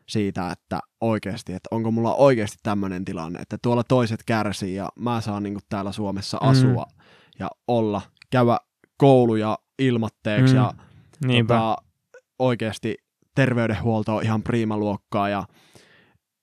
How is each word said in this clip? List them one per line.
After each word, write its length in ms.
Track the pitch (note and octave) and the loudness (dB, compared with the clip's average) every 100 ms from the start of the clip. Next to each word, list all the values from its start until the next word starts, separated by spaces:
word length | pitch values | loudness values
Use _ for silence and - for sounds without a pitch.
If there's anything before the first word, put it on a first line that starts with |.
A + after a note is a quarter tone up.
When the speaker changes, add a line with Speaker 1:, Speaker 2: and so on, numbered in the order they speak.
| - | -6
Speaker 1:
siitä, 420 | A2+ G2+ F#2 F2+ | -2 -2 -4 -8
että 300 | F2 - F2 - - | -8 -8 -8 -8 -6
oikeasti, 520 | A2+ G#2+ G2 F#2 - | -2 -2 -4 -10 -10
että 160 | F#2 - | -12 -6
onko 200 | A2+ A2+ | -4 -2
mulla 240 | A2+ A2+ | 0 0
oikeasti 420 | - C#3 A#2+ G#2 - | 6 6 6 -2 -6
tämmönen 420 | A2+ G#2 F#2+ F#2 | -4 -4 -4 -6
tilanne, 340 | F#2+ F#2 E2 F2 | -8 -8 -8 -10
että 200 | - G#2+ | -10 -6
tuolla 220 | B2 A#2+ | -2 0
toiset 360 | A2+ B2+ A#2 A2+ - | 2 2 2 -4 -4
kärsii 480 | A2 G#2 G2 G2 | -2 -2 -4 -6
ja 140 | F#2+ F#2 - | -6 -8 -8
mä 220 | A#2 A#2 | -6 -4
saan 220 | A2 G2+ | -4 -6
niinku 180 | G2+ G2+ - | -6 -8 -8
täällä 240 | G#2 G2 | -6 -6
Suomessa 460 | G2+ G2+ G2 - - | -6 -6 -6 -6 -2
Speaker 2:
Mm. 60 | C3+ | 4
Speaker 1:
asua 380 | C3 B2+ A#2+ - _ _ _ _ - | 4 4 2 -4 _ _ _ _ -12
ja 120 | F#2+ - - | -12 -10 -2
olla, 340 | A#2+ A2 G2+ - _ - | 0 0 -2 -6 _ -2
käydä 260 | B2+ A#2+ A2+ _ _ _ - | 2 4 2 _ _ _ 4
kouluja 600 | C#3+ C3 A#2 A2 A2 - _ - | 6 6 4 2 -2 -4 _ -4
ilmatteeksi 760 | C3 A#2+ A2 _ A2+ G#2+ C3 | 0 0 -4 _ -2 4 4
Speaker 2:
Mm. 60 | C3 | 4
Speaker 1:
ja 120 | G#2+ - - - _ - | 2 -4 -20 -20 _ -6
Speaker 2:
Niinpä. 300 | B2+ B2 A2+ | 0 2 2
Speaker 1:
tota, 220 | A#2 A2+ G#2 _ _ _ - _ - | 2 0 -2 _ _ _ -20 _ -2
oikeasti 580 | B2+ A2+ A2 - A2+ - _ _ _ | -2 0 -4 -4 -6 -6 _ _ _
terveydenhuolto 840 | - B2+ A#2+ A2+ G2+ A#2 A2 G#2+ G#2+ | 0 2 2 0 0 0 -2 0 -2
on 60 | |
ihan 180 | A2 A2 | 0 -2
priimaluokkaa 840 | - A#2 A2 G#2+ G#2 G2 - G#2+ G2+ | -2 -2 0 -2 -2 -4 -6 -4 -2
ja 160 | G2+ F2+ _ _ - _ _ _ _ _ _ | -4 -8 _ _ -20 _ _ _ _ _ _